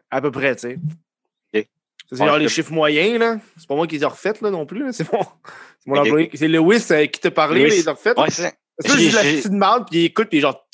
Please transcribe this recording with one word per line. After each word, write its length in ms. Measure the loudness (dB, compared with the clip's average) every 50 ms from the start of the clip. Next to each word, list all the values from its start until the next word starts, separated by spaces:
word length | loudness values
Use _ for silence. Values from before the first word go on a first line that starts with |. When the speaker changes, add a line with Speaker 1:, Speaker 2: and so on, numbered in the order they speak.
| _ _
Speaker 1:
À 100 | -6 -4
peu 100 | -4 -4
près, 240 | -4 -2 -2 -2 -2
tu 40 | -4 -6
sais. 160 | -10 -10 -10 -10 -10 -10 -12 _ _ _ _ _ _ _ _ _ _ -6
Speaker 2:
Ok. 120 | -6 -6 -6 _ _ _ _ _ -20 -20 _
Speaker 1:
Ça, 60 | -6
c'est 40 | -2 0
Speaker 2:
Ouais, 60 | 2
Speaker 1:
genre 100 | 2 2
les 100 | 0 0
Speaker 2:
c'est 60 | -2
Speaker 1:
chiffres 160 | -4 -6 -4 -2
moyens, 460 | -2 0 0 2 2 0 0 0 0
là. 200 | 0 0 -2 -4 -8 _ _
C'est 100 | -20 -10 -6
pas 60 | -4
moi 120 | -4 -2
qui 100 | -4 -4
les 60 | -4 -4
ai 40 |
refaites, 340 | -4 -4 -4 -6 -6 -6 -4
là, 100 | -4 -6
non 160 | -4 -6 -6
plus, 180 | -8 -10 -8 -8
là. 80 | -8 -6
C'est 180 | -8 -6 -4 -4
mon, 80 | -4 -4
c'est 640 | -6 -10 _ _ -20 -20 -20 -20 -20 _ _ _ -2
mon 60 | 0 0
Speaker 2:
Ok. 60 | 2
Speaker 1:
employé. 240 | 2 2 2 0 0 -2
C'est 140 | -2 0 2
Lewis, 380 | 2 4 4 4 4 4 2 2
euh, 160 | 2 2 2
qui 140 | 0 -2 -2
t'a 100 | -4 -2
parlé, 300 | 0 0 0 2 2 4 4
Speaker 2:
Lewis. 60 | 4
Speaker 1:
là, 40 | 4
il 20 | 2
les 80 | 0 0
a 40 | -4
refaites. 260 | -2 -2 0 0 2
Speaker 2:
Ouais, 120 | 0 0
c'est 120 | -2 -4 -6
ça. 100 | -8 -8 _ _ _ _
Speaker 1:
Parce 160 | -6 -2 0 2
que 40 | 4
Speaker 2:
J'ai, 40 | 4
Speaker 1:
j'ai 40 | 4
de 60 | 4
la 60 | 2 2
Speaker 2:
j'ai 140 | 2 0 0
Speaker 1:
petite 140 | -2 -2 0
merde, 340 | 2 2 2 2 2 0 -2
puis 100 | 0 0
il 40 | 0
écoute, 220 | 2 2 0 -2 0
puis 120 | 0 0
genre, 260 | 0 0 -2 -4 _ _